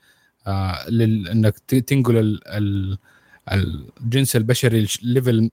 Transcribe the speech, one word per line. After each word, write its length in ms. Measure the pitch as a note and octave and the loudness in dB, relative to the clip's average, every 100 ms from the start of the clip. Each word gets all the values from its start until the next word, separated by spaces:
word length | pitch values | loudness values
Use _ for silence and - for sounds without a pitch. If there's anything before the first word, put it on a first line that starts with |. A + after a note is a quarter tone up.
| _ _ _ _ - | _ _ _ _ -8
آه، 420 | G2 F#2+ F2 C2 | -4 -4 -6 -2
لل-، 380 | A#2 A2 A2 F2 | 0 2 0 0
إنك 320 | A2 A2 - - | 2 2 0 -2
ت-، 80 | C3 | -2
تنقل 420 | A#2 C#3 A#2+ A2+ | 0 0 2 2
ال-، 300 | G#2+ G#2+ - | 2 -2 -6
ال-، 500 | G#2 G2+ G2+ G2 F#2+ _ _ _ _ - | -4 -2 -2 -4 -8 _ _ _ _ -4
الجنس 840 | G2 - D2+ C2+ - A#2 C3 C3+ B2 | -2 -2 -6 -12 -10 -2 0 2 0
البشري 500 | A2 B2 B2+ A2+ G#2+ | 0 2 2 2 0
لش-، 140 | - | -4
ليفل 460 | A#2+ B2+ B2 A2+ A2+ | -2 0 2 2 2